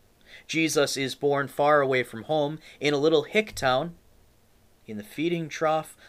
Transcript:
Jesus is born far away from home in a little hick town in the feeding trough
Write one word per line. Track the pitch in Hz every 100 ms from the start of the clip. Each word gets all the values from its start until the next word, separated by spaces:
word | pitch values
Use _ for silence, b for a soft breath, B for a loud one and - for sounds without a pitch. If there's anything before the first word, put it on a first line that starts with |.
| _ _ B B -
Jesus | 156 160 156 139 135
is | 135 -
born | 143 139 131
far | - 147 147
away | 135 131
from | 120 113
home | 107 156 143 156 B B
in | 143
a | 143
little | 156 156
hick | 143 214 214 -
town | 131 131 170 - _ _ _ _ _ _ _ _ -
in | 107
the |
feeding | 101 - 165 170 151
trough | - 160 156 156 -